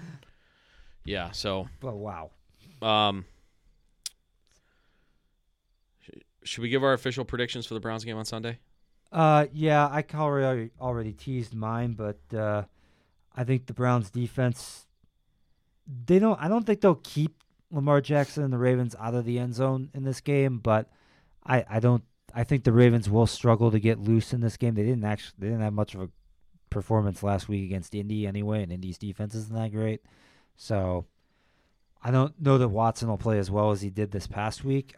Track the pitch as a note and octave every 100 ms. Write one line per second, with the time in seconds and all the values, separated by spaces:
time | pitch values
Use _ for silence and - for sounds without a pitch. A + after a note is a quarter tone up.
0 | E3+ C#3 - _ _ _ _ _ - -
1 | - G2 E2+ - G#2+ F#2+ F#2 - B2+ G#2
2 | G#2+ F2 D#2 _ _ _ - C3+ A2+ G#2+
3 | G#2 G2 F#2 _ _ _ _ _ _ _
4 | - _ _ _ _ _ _ _ _ _
5 | _ _ _ _ _ _ _ _ _ _
6 | _ - _ _ - - A#2 C3 C3+ B2+
7 | C3 A#2+ A#2+ A#2+ A#2+ B2 - A2+ A2+ A2+
8 | A2+ A2 A2 A2+ A#2 A#2 _ _ _ _
9 | _ E3 D#3 D3+ D3 D3+ D#3 D3 D3 D3
10 | - D3+ D3+ C#3 C3+ B2+ A2+ - B2+ A#2+
11 | A2 G2+ - B2+ A2+ A2+ A2 A#2 A#2+ G#2+
12 | G#2+ G#2 - A2+ G#2+ G#2 F#2+ _ _ _
13 | _ _ _ - A#2+ C3 B2+ A2+ B2 B2
14 | G2+ B2 A#2 - B2 A#2+ - - _ _
15 | _ _ _ _ _ _ _ _ - B2
16 | A#2+ F#3 A3 F#3+ D3+ A3+ A3 G#3 G3 E3
17 | - D3 D#3 _ _ _ _ D#3 C#3+ C#3+
18 | C3 D3 C3+ D3+ C#3 B2 B2+ B2+ B2 -
19 | A2+ B2 A#2 A#2+ B2 A#2 C3 C3 C3+ C#3+
20 | C3+ B2+ - C#3+ C3+ A#2+ A2+ A2 - _
21 | _ _ _ _ - B2+ - A2 A#2+ A#2+
22 | - _ _ A#2 A#2+ C#3 B2 A#2 B2 A#2
23 | G2+ G#2+ A2+ - A#2+ A2 A2+ G#2+ A2 A2
24 | G#2 A2+ - B2 A#2 - A#2 G#2+ G#2+ B2+
25 | G#2 G#2 - - G2 A2+ G#2+ G#2 G#2 G2
26 | F#2 - _ _ _ _ - G#2 - A2
27 | G2+ F2+ G2+ G2 - G2+ F#2+ F#2+ E2+ G#2
28 | G2+ G#2+ G2+ G#2 G#2 G#2+ F#2 F2+ F#2 F2
29 | G#2 F#2+ G#2 A2+ G#2+ A2+ A2+ G#2+ A2 A2
30 | _ _ _ _ _ _ - G#2 F#2 F2+
31 | - _ _ _ _ _ _ _ _ _
32 | A#2+ C3 C#3+ E3 C#3 C3+ B2 G2+ A2+ -
33 | A#2 G2+ A#2 G#2 F#2+ G#2 G#2+ G2+ G2+ F#2+
34 | G#2 G2 - G2+ G#2+ - C3+ C3+ C3+